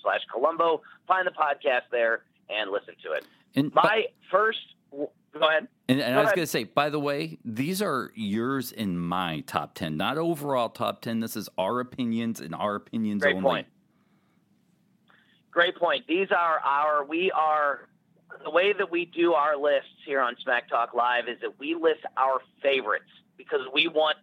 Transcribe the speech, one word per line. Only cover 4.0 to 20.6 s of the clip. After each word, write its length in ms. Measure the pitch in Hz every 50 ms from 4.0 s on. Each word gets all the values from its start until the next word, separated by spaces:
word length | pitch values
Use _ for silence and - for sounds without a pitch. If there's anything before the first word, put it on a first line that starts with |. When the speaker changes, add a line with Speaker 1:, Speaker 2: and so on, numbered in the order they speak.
| - - - _ _ -
Speaker 1:
first... 300 | - 196 214 220 226 - - - - _ _ -
w-, 180 | 139 143 147 - _ _ _ _ -
go 140 | 151 160
ahead. 200 | 156 156 156 - - _ _ _
Speaker 2:
And, 140 | - 131 139
and 120 | 120 120 127
Speaker 1:
Go 40 |
Speaker 2:
I 40 | 143
was 40 | 151
Speaker 1:
ahead. 80 | - 196
Speaker 2:
gonna 120 | 180 160
say, 160 | - - 147 110
by 240 | - - 143 143 151
the 100 | 143 151
way, 380 | 143 143 143 143 160 165 160 - -
these 360 | 117 107 113 139 165 190 190
are 300 | 214 175 143 123 95 - -
yours 580 | 73 104 98 101 110 117 131 139 135 120 - -
and 260 | 113 110 95 87 87
my 420 | 87 87 87 92 90 85 80 76 -
top 280 | - - 82 73 - -
ten, 200 | - 90 78 78
not 220 | 78 95 113 135
overall 500 | 156 165 170 170 143 147 143 135 123 117
top 340 | 110 - - 110 107 104 -
ten. 200 | - 120 117 113
This 160 | 113 113 -
is 100 | 110 92 - -
our 220 | - 92 98 120 123
opinions 600 | 127 123 - - 123 117 113 113 117 113 110 -
and 120 | 67 82 82
our 220 | 71 95 104 101
opinions 460 | 101 - - - 113 110 107 104 101
Speaker 1:
Great 140 | 101 95 90
Speaker 2:
only. 80 | 95 98 135
Speaker 1:
point. 180 | 117 101 - - _ _ _ _ _ _ _ _ _ _ _ _ _ _ _ _ _ _ _ _ _ _ _ _ _ _ _ _ _ _ _ _ _ _ _ _
Great 260 | - 170 170 180 -
point. 280 | - 175 165 147 131 -
These 240 | - 165 185 196 185
are 280 | 202 175 175 165 160 -
our, 460 | - 131 139 143 151 151 151 147 139
we 260 | 143 160 170 185 185
are, 560 | - 151 156 156 151 151 147 143 135 - - - _ _ _ _ _ _ _ - - - -
the 60 | 156
way 240 | 156 170 190 202 202
that 180 | 190 196 175
we 140 | 175 175 175
do 300 | 170 - 165 170 175 165
our 200 | 147 143 156 151
lists 340 | 139 147 147 143 135 - - - - -
here 140 | 151 135 135
on 160 | 127 120 120 - -
Smack 240 | 131 123 120